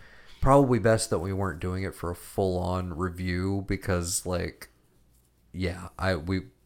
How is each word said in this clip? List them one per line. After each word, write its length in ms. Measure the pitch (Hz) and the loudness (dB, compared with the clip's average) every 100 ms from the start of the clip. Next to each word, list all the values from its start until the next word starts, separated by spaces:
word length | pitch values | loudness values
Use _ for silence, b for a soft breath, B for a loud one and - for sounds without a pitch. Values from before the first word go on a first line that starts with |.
| B B B B | B B B B
probably 380 | - 139 135 120 | 6 8 8 4
best 320 | 113 110 - | 4 2 2
that 80 | 95 | -2
we 140 | 92 | -2
weren't 260 | 95 98 76 | -2 -2 -2
doing 220 | 90 92 | -4 -4
it 120 | 95 | -6
for 160 | - 85 | -6 -6
a 60 | 87 | -8
full-on 800 | - - 95 90 90 92 90 78 | -6 -2 0 0 0 -2 -2 -4
review 680 | 90 85 92 90 95 98 95 | -4 -2 -4 -2 -2 -2 -2
because, 580 | 95 - 90 87 87 90 | -4 0 0 0 -4 -2
like, 420 | 90 87 - - _ _ _ _ _ _ _ _ | -4 -4 -8 -18 _ _ _ _ _ _ _ _
yeah, 360 | 90 92 90 92 - | -6 -6 -6 -12 -4
I, 160 | 95 | -2
we, 280 | 87 80 95 87 _ | 0 0 -2 -4 _